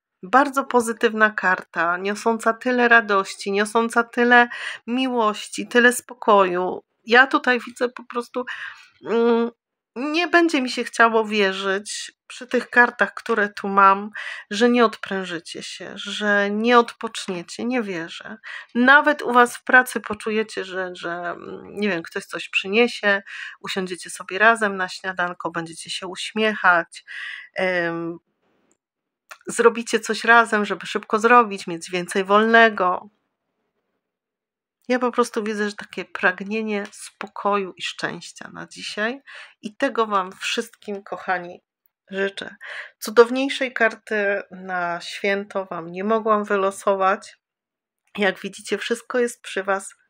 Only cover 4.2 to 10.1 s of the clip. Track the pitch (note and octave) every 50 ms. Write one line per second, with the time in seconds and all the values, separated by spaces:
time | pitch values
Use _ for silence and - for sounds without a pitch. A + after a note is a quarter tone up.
4.2 | A#3+ A#3+ B3 A#3+ A#3+ A#3+ - - - - - - - - A#3+ B3+ C4 C4 B3 A#3+
5.2 | A3 G#3+ G#3 - - - - - G3+ G#3 - B3 A#3+ B3 A#3+ - - - B3 -
6.2 | - - G#3 G3+ F#3+ F3+ F3 F3+ F#3 F3+ - - - _ _ _ _ - A3 B3
7.2 | C4 C4+ - D4 - B3+ B3 A#3+ - B3+ A#3+ - B3+ A#3+ B3 - B3 - - B3
8.2 | A#3 - - B3+ B3 - - - - - - - - - _ _ - C#3+ G#3 A#3
9.2 | A#3 A#3 A#3 A#3 A#3 A#3 A#3 _ _ _ _ _ _ _ - A3+ C4 D4+